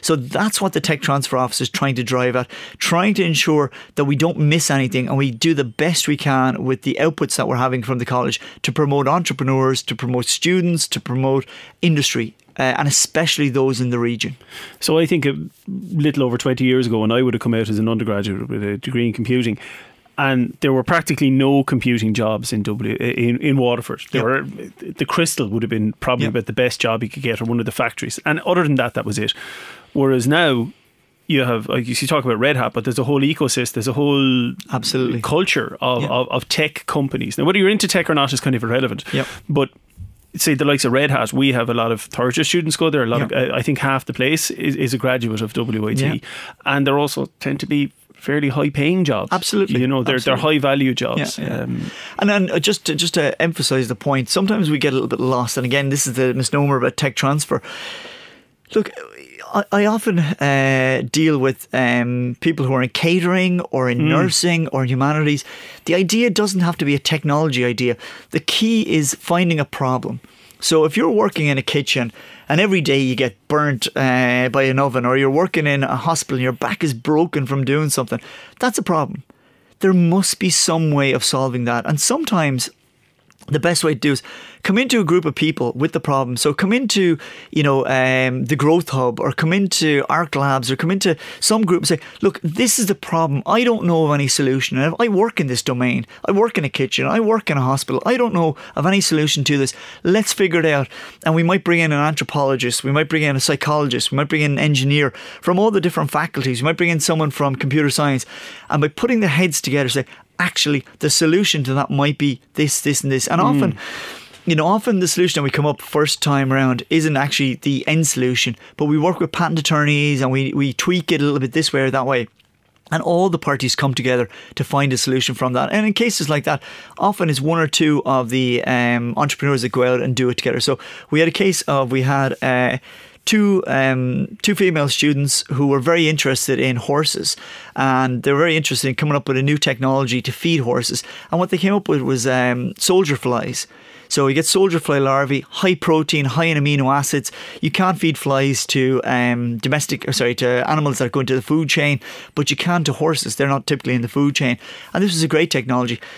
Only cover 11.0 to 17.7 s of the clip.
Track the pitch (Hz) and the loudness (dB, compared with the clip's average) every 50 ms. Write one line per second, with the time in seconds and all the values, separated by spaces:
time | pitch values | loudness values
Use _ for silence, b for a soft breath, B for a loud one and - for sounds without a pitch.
11 | - - 123 131 131 135 135 135 127 B B B B B B _ - 175 160 147 | -6 -4 -2 0 0 2 0 0 -2 B B B B B B _ 2 2 2 2
12 | 139 - - 123 113 110 - _ _ _ _ - 131 131 127 131 147 143 135 - | 0 0 -2 -2 -4 -4 -8 _ _ _ _ -2 -2 0 0 0 0 2 2 0
13 | - - - 156 165 156 - - 147 139 120 139 135 135 131 113 127 123 123 120 | 0 0 0 0 0 0 0 0 0 0 2 2 2 2 2 0 0 0 0 0
14 | 120 120 120 110 - 101 - - B B B B B B B B - - 156 160 | 0 0 -2 -4 -6 -8 -8 -12 B B B B B B B B -2 2 2 2
15 | 165 151 180 160 135 139 139 147 160 190 - _ _ - 190 196 - 180 185 156 | 4 4 2 2 2 0 -2 -4 -8 -12 -14 _ _ -12 -10 -10 -8 -4 -2 0
16 | 143 151 135 143 135 123 120 120 - 135 131 120 131 127 127 131 123 117 117 110 | 0 2 2 2 0 0 0 0 0 0 0 2 2 2 4 2 2 2 0 2
17 | 110 110 117 123 131 123 113 110 - 123 117 113 113 104 | 2 2 2 2 2 2 0 0 0 0 0 0 0 0